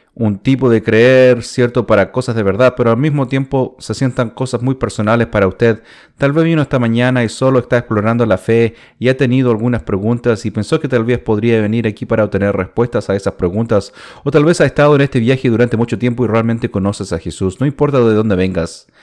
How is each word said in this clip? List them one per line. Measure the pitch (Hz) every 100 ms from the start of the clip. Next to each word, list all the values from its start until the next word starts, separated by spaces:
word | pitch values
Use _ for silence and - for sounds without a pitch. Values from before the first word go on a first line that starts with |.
| _
un | - 107 98
tipo | 127 131 127
de | 113
creer, | - 110 123 131 127 120
cierto, | - - 120 123 104
para | 104 95
cosas | 131 127
de | 113
verdad, | 98 98 127 -
pero | 117
al | 117
mismo | 156 143 131
tiempo | 135 135 135 127 -
se | -
sientan | 107 131 127 117
cosas | - 123 117
muy | 127
personales | 131 110 - 107 120 113
para | 107 95
usted. | - 117 104 - - _ -
Tal | 139
vez | 151
vino | 165 160
esta | 139 135
mañana | 117 117 127 127
y | 113
solo | - 131 131
está | - 123
explorando | - 107 107 120 113
la | 92
fe | - 113 113 - - -
y | 120
ha | 127
tenido | 131 131 123
algunas | 107 123 117
preguntas | - 98 107 120 123 110
y | 110
pensó | 110 101 160
que | 139
tal | 123
vez | 113 120
podría | - 107 117 113
venir | 104 113 113
aquí | 101 107
para | 110
obtener | 101 95 101
respuestas | 95 90 - 120 113 -
a |
esas | 98 98
preguntas, | - 90 104 117 104 - - - -
o | 139
tal | 147
vez | 151 180
ha | 143
estado | - 147 143
en |
este | 139 131
viaje | 113 131 127
durante | 113 120 110
mucho | 117 98
tiempo | 123 120
y | 113
realmente | 113 113 117 117
conoces | 101 98 - 95
a | 82
Jesús. | 87 - 92 -
No | 139
importa | - 147 135
de | 113
dónde | 107 110
vengas, | 92 92 90 82 - _ _